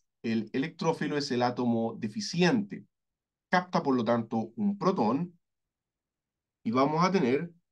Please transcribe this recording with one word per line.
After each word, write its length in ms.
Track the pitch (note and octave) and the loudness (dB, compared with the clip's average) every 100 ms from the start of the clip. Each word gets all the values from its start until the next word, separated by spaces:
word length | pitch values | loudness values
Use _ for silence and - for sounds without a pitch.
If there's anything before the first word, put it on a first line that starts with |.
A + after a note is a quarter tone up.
| _ _ | _ _
el 280 | A#2 A2+ G#2 | -4 -4 -2
electrófilo 640 | B2+ D#3+ - E3 D#3+ D3+ D3 | -4 -6 -2 -2 -2 -2 -2
es 140 | C#3+ | -2
el 120 | A#2+ | 0
átomo 520 | B2 B2 B2 A2+ A2+ - | 0 0 0 0 -2 -4
deficiente. 840 | A2 A2 - E3+ F3 A#2+ G2+ - - _ _ _ _ _ _ | -8 -8 -6 2 4 2 -2 -10 -16 _ _ _ _ _ _
Capta, 340 | F3+ F#3 F#3 | 0 2 0
por 120 | C#3 | 2
lo 100 | B2+ | 2
tanto, 480 | A2+ A#2+ A2+ A2+ A2 - | 2 0 0 -4 -4 -2
un 200 | G2+ G2+ | -2 0
protón 640 | E3+ F#3 A2 C4+ - - _ _ _ _ _ _ _ _ _ _ _ _ | 0 2 0 0 -4 -10 _ _ _ _ _ _ _ _ _ _ _ _
y 80 | A2+ | -2
vamos 320 | B2 C#3+ D#3+ | 0 2 2
a 80 | F#3 | 2
tener 400 | F#3 A#2+ C#3 F3 - _ | 4 2 0 -2 -12 _